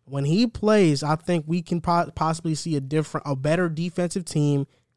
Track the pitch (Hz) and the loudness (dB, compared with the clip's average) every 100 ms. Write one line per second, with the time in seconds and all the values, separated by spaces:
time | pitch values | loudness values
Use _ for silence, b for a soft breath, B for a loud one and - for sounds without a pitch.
0 | - 139 143 180 240 - 208 214 175 143 | -10 -4 0 2 2 0 2 4 4 2
1 | 151 156 - 175 151 175 165 175 175 170 | 0 -2 0 -2 0 -4 -2 -2 0 0
2 | 170 - 160 165 165 151 170 147 135 156 | 0 -2 -2 -2 -4 -4 -2 -4 -2 -2
3 | 151 156 147 135 143 165 175 156 175 - | -2 -4 -4 -2 0 2 0 -2 -4 -2
4 | 175 196 175 156 147 143 139 _ _ | -2 -4 -4 0 2 2 -2 _ _